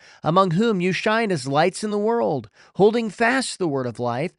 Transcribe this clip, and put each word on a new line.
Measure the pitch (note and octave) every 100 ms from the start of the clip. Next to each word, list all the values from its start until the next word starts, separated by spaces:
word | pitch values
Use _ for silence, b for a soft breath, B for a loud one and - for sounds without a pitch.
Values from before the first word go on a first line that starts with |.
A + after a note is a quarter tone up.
| B B
among | D3+ F3 F#3+
whom | E3 A#3 G3
you | F3+
shine | F3 A3 A3 A3+
as | E3+ C3
lights | C#3 F3 -
in | G#3+
the | G#3
world, | G#3+ A#3 G#3+ C#3+ G#2+ b b
holding | - G3+ A#3 A3
fast | - A3+ C4 - -
the | F3
word | C#3 B2
of | A2
life, | A#2+ A#2+ F3